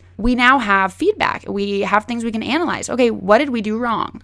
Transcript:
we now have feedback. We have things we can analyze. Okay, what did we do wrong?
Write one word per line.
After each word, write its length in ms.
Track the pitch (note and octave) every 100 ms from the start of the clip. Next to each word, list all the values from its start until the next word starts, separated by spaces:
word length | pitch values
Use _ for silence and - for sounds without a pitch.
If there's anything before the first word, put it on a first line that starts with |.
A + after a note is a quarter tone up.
| - -
we 180 | A3+ B3
now 240 | B3 C4+
have 320 | G#3 G3 F#3+
feedback. 540 | - F4 G#4+ - - -
We 340 | G3 G3+ G3
have 220 | G3+ G3+
things 220 | G#3 A#3 A3+
we 80 |
can 100 | A3
analyze. 460 | G#3 C#4+ D#4 G#2 -
Okay, 200 | A#3+ A#3+
what 280 | G#3 F#3 A3
did 140 | C#4+
we 100 | A#3+
do 160 | G#3+ A3
wrong? 440 | A#3+ G#3+ - -